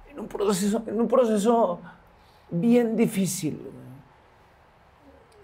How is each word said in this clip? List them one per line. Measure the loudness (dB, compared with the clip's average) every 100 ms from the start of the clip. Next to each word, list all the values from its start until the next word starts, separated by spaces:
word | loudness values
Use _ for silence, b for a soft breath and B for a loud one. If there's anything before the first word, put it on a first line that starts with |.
| -20
En | -14
un | -10
proceso, | -2 0 0 0 -2 -2
en | -2
un | 2
proceso | 2 4 2 2 2 2 -2 B B _ _ _ _ _
bien | -2 4 4 4 2
difícil, | 0 0 -2 -4 -6 -8
güey. | -12 -18 -20 -20 -20 _ _ _ _ _ _ _ _ _ -20 -20 _ _